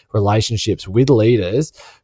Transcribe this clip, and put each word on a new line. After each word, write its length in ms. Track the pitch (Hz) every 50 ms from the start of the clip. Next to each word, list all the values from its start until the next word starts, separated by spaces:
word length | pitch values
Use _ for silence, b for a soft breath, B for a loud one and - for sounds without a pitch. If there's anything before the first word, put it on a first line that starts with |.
| b _ -
relationships 720 | 107 101 101 107 110 - - 113 104 - 110 92 - -
with 220 | 95 95 117 131 143
leaders 640 | 135 110 107 113 123 107 90 90 107 139 156 - B B B B B B